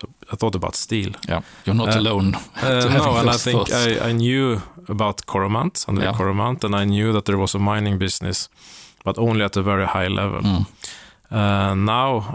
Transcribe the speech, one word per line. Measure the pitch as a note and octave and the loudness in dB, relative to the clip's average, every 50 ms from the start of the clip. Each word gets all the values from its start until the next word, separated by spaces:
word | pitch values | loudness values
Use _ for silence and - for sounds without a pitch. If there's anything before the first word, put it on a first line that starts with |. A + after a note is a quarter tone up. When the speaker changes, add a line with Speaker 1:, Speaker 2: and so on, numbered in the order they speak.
Speaker 1:
uh, | - - - _ - - | -10 -16 -18 _ -12 -10
I | - | -4
thought | - A2+ A2+ F#2 | -2 -2 -2 0
about | F#2 F2 E2+ - | -2 -4 -4 -4
steel. | - - - A#2 A2 G2 F#2+ G#2 - - - | -4 -2 -2 -2 -2 -2 -4 -6 -8 -6 -4
Speaker 2:
Yeah, | E2+ E2 - - - - - | -4 -4 -6 -8 -16 -8 -4
you're | F#2+ G2 | 0 0
not | A#2 A2+ G#2 A2 | 2 2 2 2
Speaker 1:
Uh, | A2 | 2
Speaker 2:
alone | G#2+ A2 G#2+ G2 G2 F#2+ F#2+ | 2 2 2 2 2 2 0
<laughs> | - - - - - | -2 -6 -10 -8 -4
Speaker 1:
uh, | - C3 B2+ B2 | -2 0 2 2
Speaker 2:
to | B2 B2 | 2 4
having | C3+ C#3 D3+ C#3+ | 4 4 4 4
Speaker 1:
no, | A#2+ | 2
and | A#2 A#2 A#2+ | 2 2 2
I | |
Speaker 2:
those | A#2+ A#2 - | 2 2 2
Speaker 1:
think | B2+ A#2+ A#2 G2+ - | 2 2 2 2 2
Speaker 2:
thoughts. | B2 B2 A#2+ | 2 2 2
Speaker 1:
I, | A#2 A2+ - - A#2 | 2 0 0 0 0
I | |
knew | A#2 A#2 A#2 A#2+ C3 C3+ C3+ B2+ A#2 G2 - - - - - - | 0 2 2 2 2 2 2 0 0 -2 -6 -10 -16 -16 -10 -6
about | G#2+ G#2 A2 G#2 G2 - - | -4 -2 -2 -2 -2 -4 -6
Coromant, | - - G2 G2 G2+ G#2+ A2+ D3 F3+ - | -4 -2 -2 0 0 0 0 -2 -2 -2
Sandvik | - - - G2 G2 | -4 -2 -2 0 0
Speaker 2:
Yeah. | F#2+ F#2 - | 0 0 0
Speaker 1:
Coromant, | A2 F#2 G2 G2 G2+ A2 A#2+ B2+ - - | 0 0 0 0 0 0 -2 -2 -2 -2
and | G#2 G2+ | -2 0
I | G2+ G2+ | 0 2
knew | G2+ G2+ G#2 G#2+ A2+ | 2 2 2 2 2
that | A2 G#2 - | 0 0 0
there | - G2 G2 | 0 0 2
was | G2 F#2 - | 0 0 0
a | G2 | 0
mining | G2+ G2+ G#2 G#2+ G#2 G#2 G2 F#2 | 2 2 2 0 0 0 0 0
business, | G2 F2+ - - - F#2 F2+ - - - _ - - - - - - - - - - | 0 -2 -2 -2 -2 -2 -2 -4 -4 -6 _ -16 -18 -16 -16 -16 -18 -18 -20 -8 -6
but | - F#2+ - | -4 -2 0
only | A#2 A#2 A2+ A2 G#2 | 0 2 2 2 0
at | G2 - | 0 0
a | G2 | 0
very | F#2 G2+ G2+ F#2+ G2 | 2 2 2 2 0
high | F#2+ - F#2+ F#2 F#2+ | 0 0 0 0 0
level. | G2 G2 G2 G2 - - | 0 -2 -2 -2 -2 0
Speaker 2:
Mm. | - G2+ F#2+ F#2 F#2+ - - - - - - - - - - _ _ - | 0 2 2 2 0 -2 -6 -12 -14 -14 -14 -16 -20 -20 -20 _ _ -6
Speaker 1:
Uh, | - G#2+ G#2 G2+ G2+ G2 G2 G2 G2 | -2 0 0 2 2 2 0 0 0
now, | F#2+ G2+ A2 A2+ B2 C3 C3+ C3 A2 G2 G#2 | 0 2 2 2 2 2 2 0 -2 -2 -6